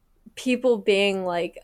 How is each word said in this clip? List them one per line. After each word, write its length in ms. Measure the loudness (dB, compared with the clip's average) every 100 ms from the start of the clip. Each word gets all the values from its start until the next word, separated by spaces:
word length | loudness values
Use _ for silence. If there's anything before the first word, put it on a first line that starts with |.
| _ _ -20 -8
People 420 | -2 0 2 0
being 480 | 2 2 2 0 -2
like, 340 | -4 -4 -4